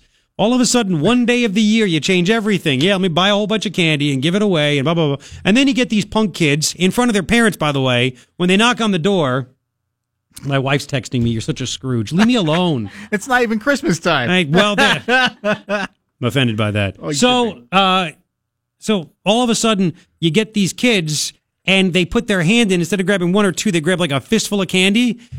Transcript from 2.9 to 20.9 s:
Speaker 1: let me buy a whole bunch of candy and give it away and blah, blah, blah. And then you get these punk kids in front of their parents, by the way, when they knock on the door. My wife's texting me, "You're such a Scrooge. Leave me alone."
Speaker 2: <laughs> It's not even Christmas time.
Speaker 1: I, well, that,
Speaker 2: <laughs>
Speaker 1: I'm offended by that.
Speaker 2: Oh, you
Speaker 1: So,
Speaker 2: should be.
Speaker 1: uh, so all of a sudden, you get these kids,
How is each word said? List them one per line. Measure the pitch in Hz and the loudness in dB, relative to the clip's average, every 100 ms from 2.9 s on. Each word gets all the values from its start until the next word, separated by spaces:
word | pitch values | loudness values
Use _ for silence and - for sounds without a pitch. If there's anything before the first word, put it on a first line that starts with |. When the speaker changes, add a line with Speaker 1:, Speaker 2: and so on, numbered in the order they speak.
Speaker 1:
let | 190 | 0
me | 185 | 0
buy | 160 196 | 0 0
a | |
whole | 202 208 | 0 0
bunch | 220 208 | -2 -2
of | |
candy | 170 165 151 147 | -2 0 0 -2
and | 135 | -2
give | 156 202 | -2 0
it | |
away | 208 165 147 147 | 0 0 0 0
and | 139 | 0
blah, | |
blah, | 170 151 139 | 0 0 -2
blah. | - - | -8 -6
And | - 233 | 0 2
then | 277 | 2
you | |
get | 233 247 | 2 0
these | 214 - | -2 0
punk | 220 214 | -2 -2
kids | - 156 156 151 - | 0 0 0 -2 -2
in | 185 | 0
front | 233 247 | 2 0
of | |
their | 202 | 0
parents, | 160 233 226 - | 0 2 2 0
by | 151 | -2
the | 139 | 0
way, | 131 120 127 127 _ - | 0 0 -2 -4 _ -4
when | 180 | 0
they | 196 | 2
knock | 240 233 | 2 0
on | 226 | -2
the | 185 | 0
door. | 190 196 135 127 123 _ _ _ _ _ _ _ _ - | 0 0 0 -2 -6 _ _ _ _ _ _ _ _ -12
My | 135 139 | -4 -2
wife's | 131 143 - | 0 -2 -2
texting | 135 - 127 | -6 -4 -2
me, | 117 | 0
"You're | 113 | -2
such | 131 - | -4 -6
a | 127 | -8
Scrooge. | - 131 120 104 | -8 -4 -4 -2
Leave | 165 226 | 2 2
me | 247 | 2
alone." | 160 165 180 131 101 - | 0 0 0 -2 -4 -12
Speaker 2:
<laughs> | - | -8
It's | 208 269 | -6 -2
not | 247 | 0
even | 233 220 | 0 0
Christmas | 285 277 320 165 | -2 0 0 -2
time. | 175 147 123 | 0 0 0
Speaker 1:
I, | 185 147 | 0 2
well, | 170 208 208 | 2 2 2
that, | 269 160 - 254 247 - | 0 0 0 0 0 -2
Speaker 2:
<laughs> | 208 208 - | -4 -4 -4
Speaker 1:
I'm | 202 190 _ _ _ 123 | -6 -8 _ _ _ -2
offended | 135 123 107 | 0 0 0
by | 107 | -2
that. | 104 98 - | 0 -2 -4
Speaker 2:
Oh, | - | -6
you | |
Speaker 1:
So, | 139 247 247 233 | 0 2 2 -2
Speaker 2:
should | - - | -6 -4
be. | 185 | 0
Speaker 1:
uh, | 190 185 165 - _ _ _ _ _ _ | 2 0 -2 -10 _ _ _ _ _ _
so | - 208 147 _ | -4 -4 -4 _
all | 180 226 | 0 2
of | 247 | 2
a | 220 | 0
sudden, | 226 202 180 - _ _ | 0 0 -2 -4 _ _
you | 165 | 0
get | 165 214 214 | 0 0 -2
these | 180 | -2
kids, | - 247 | 0 0